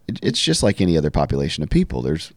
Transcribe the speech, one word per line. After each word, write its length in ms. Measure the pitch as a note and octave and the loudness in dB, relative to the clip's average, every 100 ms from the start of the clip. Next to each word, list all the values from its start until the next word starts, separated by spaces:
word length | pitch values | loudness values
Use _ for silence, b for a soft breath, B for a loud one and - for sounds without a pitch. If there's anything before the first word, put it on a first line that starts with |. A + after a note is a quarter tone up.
| - | -10
it, 100 | - | -4
it's 180 | - - | -2 -2
just 220 | - D#3+ | 0 0
like 180 | G#2 - | 0 2
any 160 | F#2 E2 | 2 2
other 140 | D2 | 2
population 520 | D2+ D2 C#2 C#2 - | 0 0 0 -2 -4
of 40 | D2+ | 0
people. 300 | E3+ F#3 C2 | 0 0 -2
There's 300 | B1+ D#2+ - | -2 -4 -6